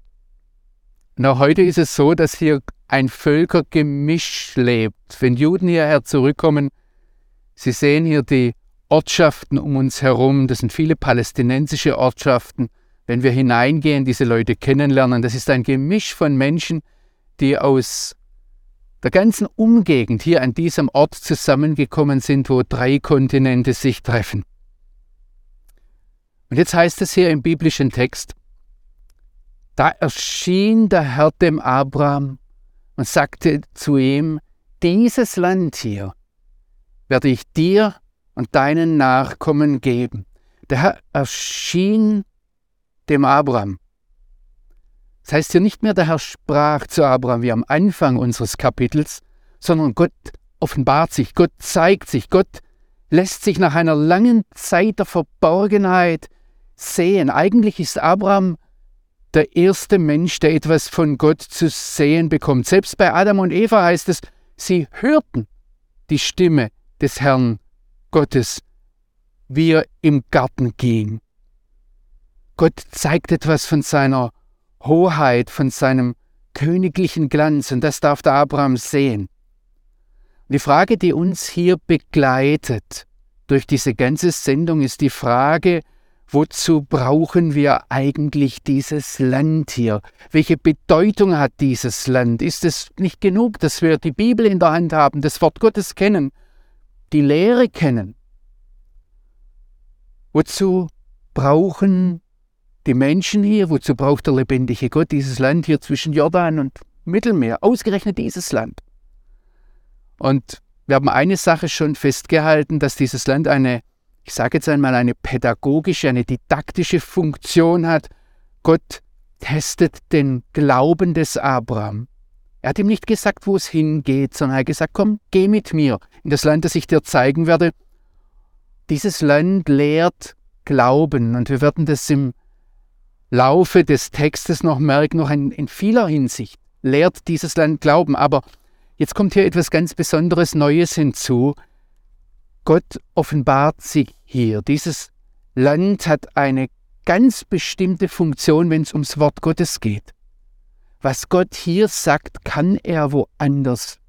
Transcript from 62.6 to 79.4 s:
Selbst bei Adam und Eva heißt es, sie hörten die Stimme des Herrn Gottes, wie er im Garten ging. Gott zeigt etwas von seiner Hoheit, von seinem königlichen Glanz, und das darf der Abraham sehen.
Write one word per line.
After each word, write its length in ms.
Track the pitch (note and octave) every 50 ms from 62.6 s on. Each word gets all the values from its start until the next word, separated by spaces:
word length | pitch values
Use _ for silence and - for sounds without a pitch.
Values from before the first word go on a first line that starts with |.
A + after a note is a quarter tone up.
| A2+
Selbst 320 | - - G3 - - -
bei 160 | - F#3+ F3 -
Adam 240 | E3+ G3 G#3 G3+
und 140 | G3 F#3 F3
Eva 320 | E3 F#3 A3+ A3 A3+ G#3 F3+
heißt 260 | E3+ F3 E3 - -
es, 100 | E3+ - - - _ _ _ _ _
sie 300 | - - - F#3 F3 D3 -
hörten 580 | - - - C4 D4+ D#4 - _ - B2 G#2+ - _ - _ _ _ _ _ _ _ - _ -
die 80 | D3+
Stimme 520 | C#3 - - - - F3+ F3 D#3+ C#3+ A#2 G#2+ - _ _ _ _ -
des 220 | D3 C3+ - -
Herrn 380 | C3 C#3+ C3+ C3 B2+ A#2+ A2+ - - _ _ _ _ _ _ _ _ _
Gottes, 520 | - D#3 C#3+ - - C3+ A2 - - - - _ _ _ _ _ _ _ _ _ _ _ _ _ _ _ _
wie 260 | - B2+ D3 D#3+ E3 D#3+
er 120 | D#3+ - - _ _
im 220 | - D#3 D3 C#3 - _
Garten 440 | - C#3+ B2+ C3 - - B2+ A#2+ -
ging. 460 | - - A#2+ A2+ A2+ G#2+ G#2 A2 A2+ - _ _ _ _ _ _ _ _ _ _ _ _ _ _ _ _ _ - _ _ _ _ _ _ _ _
Gott 240 | - E3 D#3+ - - - -
zeigt 420 | - - - D3 D#3 E3+ - -
etwas 360 | E3+ D#3 - D3+ D#3 D3 -
von 160 | - D#3+ D3+ C3+
seiner 480 | - - C#3+ C#3 C3+ C3+ C3 B2 A2+ - _ _ _ _ _ _ _ _ _ -
Hoheit, 680 | C#3 D#3 E3 F3+ F#3 D#3+ D3+ D3+ C3 B2 A#2+ B2 -
von 180 | - - C#3+ C3
seinem 460 | - - D3 C3 C3 C3 B2 B2 A#2+ - _ _ _ _ _ _ -
königlichen 720 | - C#3+ D#3 F3 F#3 F#3 F3+ D3 F#3 F#3 D#3 - E3 D#3 C3
Glanz, 420 | - D3 D3+ D#3 D3+ C#3+ B2+ -
und 100 | C3+ B2
das 180 | B2 D3+ C3+ -
darf 240 | - D3 C#3+ - -
der 100 | D#3 C3+
Abraham 420 | C#3 D3 C#3 D3 C#3+ C#3+ C3+ C3
sehen. 540 | A#2+ - - - C#3+ C#3 C3 A2+ G#2 F#2+ - _ _